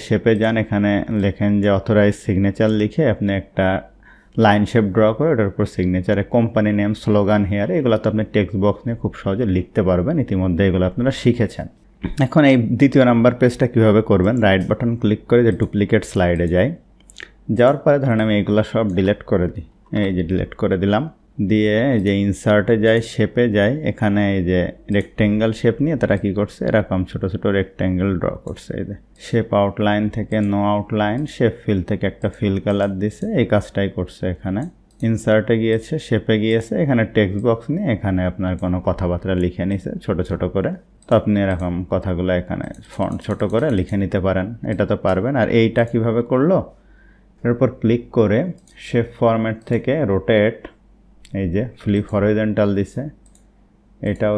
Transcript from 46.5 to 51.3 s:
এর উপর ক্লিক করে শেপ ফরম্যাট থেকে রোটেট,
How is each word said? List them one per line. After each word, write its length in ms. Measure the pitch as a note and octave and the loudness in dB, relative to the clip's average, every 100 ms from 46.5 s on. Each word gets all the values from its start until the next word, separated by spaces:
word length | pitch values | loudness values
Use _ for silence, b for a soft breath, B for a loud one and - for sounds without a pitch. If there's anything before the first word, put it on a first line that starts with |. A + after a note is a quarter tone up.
| F#3 F2+ b b b b b b _ | 0 -2 b b b b b b _
এর 60 | A#2+ A#2+ | -2 0
উপর 120 | B2+ - | 0 0
ক্লিক 240 | A2 A#2+ - A#2 | 0 0 0 0
করে 200 | G#2 G#2+ F3+ - _ - - | 2 2 -2 -8 _ -20 -4
শেপ 200 | A#2+ A#2 - | -4 -4 0
ফরম্যাট 400 | A#2 A2 A2 A2 - | 0 2 -2 -4 -4
থেকে 220 | A#2 - D3 B2 | -4 0 -2 0
রোটেট, 460 | G2 - A2 G#2 - - _ _ _ _ _ - | -2 2 2 2 0 -14 _ _ _ _ _ -12